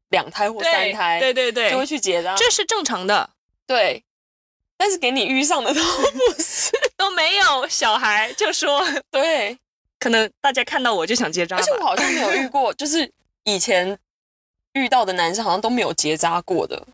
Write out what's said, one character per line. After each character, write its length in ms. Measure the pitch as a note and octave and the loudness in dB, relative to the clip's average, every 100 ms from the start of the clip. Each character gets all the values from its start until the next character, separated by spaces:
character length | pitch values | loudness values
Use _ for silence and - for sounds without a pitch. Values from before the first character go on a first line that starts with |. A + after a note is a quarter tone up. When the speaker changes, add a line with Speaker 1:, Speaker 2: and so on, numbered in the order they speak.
| _ | _
Speaker 1:
两 200 | F3+ D#3 | -2 -2
胎 220 | E3+ G#3 | -2 -2
或 100 | A3+ | 0
三 300 | E4 D#4+ G#3+ | 0 0 0
胎， 280 | A3 F3 E3+ | -2 0 0
Speaker 2:
对， 140 | C4 | 0
对， 180 | B3+ B3 | 0 -2
对， 180 | A#3 A3 | 0 0
对。 20 | |
Speaker 1:
就 60 | C4 | 0
会 80 | C4+ | -2
去 120 | D4+ | -2
结 240 | F#3+ E3+ | -2 -2
扎。 140 | E3+ G3 | -2 0
Speaker 2:
这 160 | A#4 | 2
是 140 | A4 G4 | 2 -2
正 180 | A4 | -2
常 240 | C#4+ G#3 F#3 | -2 -4 0
的。 220 | G3+ - _ _ _ - | 0 -2 _ _ _ -2
Speaker 1:
对。 380 | B3+ F#3 C3 - _ _ _ _ _ _ - | 2 2 -2 -10 _ _ _ _ _ _ -2
但 160 | G4+ | -2
是 60 | F#4 | 0
给 140 | B3 | 0
你 140 | C4+ G#3 | 0 0
遇 180 | C4 | 0
上 200 | D4 D#4+ | 2 0
的 100 | B3+ | 0
都 80 | C#4+ | 0
不 600 | E4+ C5 C#5 C5 B4 - | 0 0 0 2 0 2
是。 300 | - - - C#5 | -4 -2 -2 0
<laughs> 140 | - - | -2 -2
Speaker 2:
都 120 | G4 | -2
没 260 | F4+ D#4+ G4 | 0 2 4
有 300 | F#4 C4+ B3+ | 4 2 -2
小 280 | - A#3+ A3 | -2 0 2
孩， 360 | A#3+ G#3 A3 | 2 0 0
就 180 | C#4 G#4 | -2 -2
说 340 | - D4 C#4+ F4 C#4 - | 0 0 0 0 -2 -2
Speaker 1:
对。 480 | C4+ D#4+ D4+ G#3 B3+ _ _ _ _ | 0 2 0 -2 -6 _ _ _ _
Speaker 2:
可 100 | A#3+ | 0
能 200 | A3+ A3 - | 2 0 0
大 100 | C#4 | 0
家 120 | C4 | 0
看 180 | A#3+ D#4+ | -2 -2
到 120 | B3+ | 0
我 140 | G3+ E3 | 0 0
就 80 | A#3+ | 0
想 160 | F#3+ | 0
结 140 | E3+ E3+ | -2 -2
扎 120 | F#3 | 0
吧。 40 | |
Speaker 1:
而 40 | - | 0
且 60 | |
我 100 | C5+ | 0
好 140 | - F#3 | 0 0
像 160 | - | 0
没 80 | E4 | 0
有 140 | D4+ | 0
遇 140 | C4+ C4 | 0 -2
过， 220 | C#4 A#3+ | 0 -2
<laughs> 40 | - | -2
就 100 | C#4+ | -2
是 240 | D#4+ C#4 _ _ _ | -2 -2 _ _ _
以 140 | G#3+ G3 | -4 -2
前 400 | G3+ F#3 F#3 G3+ _ _ _ _ _ _ _ | 2 2 2 -4 _ _ _ _ _ _ _
遇 160 | C4+ B3+ | -4 2
到 160 | B3+ G3 | 2 2
的 80 | |
男 200 | F3+ E3+ | 0 0
生 100 | G3 | 0
好 80 | G#3+ | -2
像 100 | F3+ | 0
都 80 | A3+ | 0
没 120 | B3 | 0
有 120 | F#3 | 0
结 240 | E3 D3+ D#3 | -2 -2 0
扎 240 | E3+ E3+ | 0 0
过 260 | - E3+ - | 0 -2 -2
的， 180 | - - | -6 -12